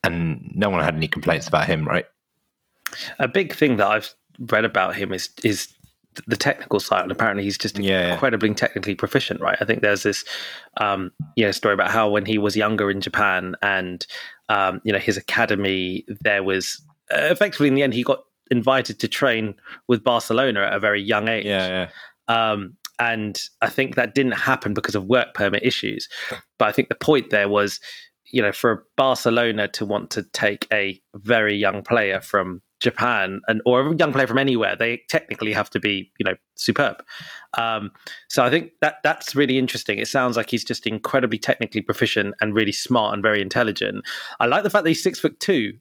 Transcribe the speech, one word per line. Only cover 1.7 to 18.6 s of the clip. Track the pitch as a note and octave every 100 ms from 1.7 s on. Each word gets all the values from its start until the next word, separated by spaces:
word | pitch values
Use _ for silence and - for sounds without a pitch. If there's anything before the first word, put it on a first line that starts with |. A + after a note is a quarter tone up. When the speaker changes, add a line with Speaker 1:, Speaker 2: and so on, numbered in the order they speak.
| D#2+ D2+
Speaker 1:
right? | F2 - _ _ _ _ _ _ _ - - - -
Speaker 2:
A | B2+
big | F#3+ E3
thing | - D3+ A2
that | G2+
I've | G#2+ - _ _ - A#2+
read | A2
about | A2 G2+ F#2 F#2
him | G2
is, | F#2 - -
is | A2+ G2 - _ - _ _
th-, | - -
the | -
technical | - - - G#2
side, | - F#2+
and | F#2
apparently | F#2+ A2+ G2+
he's | G2+ G2
just | G#2 G2
Speaker 1:
Yeah, | G2 F#2+ F2
yeah. |
Speaker 2:
incredibly | E2+ C3 A2+ G#2+
technically | G#2 A#2+ - G2+
proficient, | G2 G#2 C3+ - G2
right? | - -
I |
think | G#2 A2+
there's | G#2 G2+
this, | G#2 G2 - - - - - -
um, | G#2 G2 F#2 _ D3+ -
you |
know, | G#2
story | F#2+ G#2+
about | G2 F#2
how | A2+ G#2+
when | G#2
he | G2+ G#2+
was | G#2 G#2
younger | G#2+ G#2+ G2+
in | G2
Japan | - - G2+ F#2 F#2 F2+
and, | G2+ F#2+ F#2 F2+ - - - - -
um, | G#2 F#2+ F#2
you | A2
know, | G2
his | - F#2+
academy, | - - A#2 G2+ G2 F#2+ F#2 F#2 - G#2
there | A2 G2+
was, | F#2+ F#2+ - - _ _ _
uh, | D3 D3
effectively | F3 G#3 - D3
in |
the | C3+
end, | C#3
he | A#2
got | A#2+ C3 _ _ _
invited | B2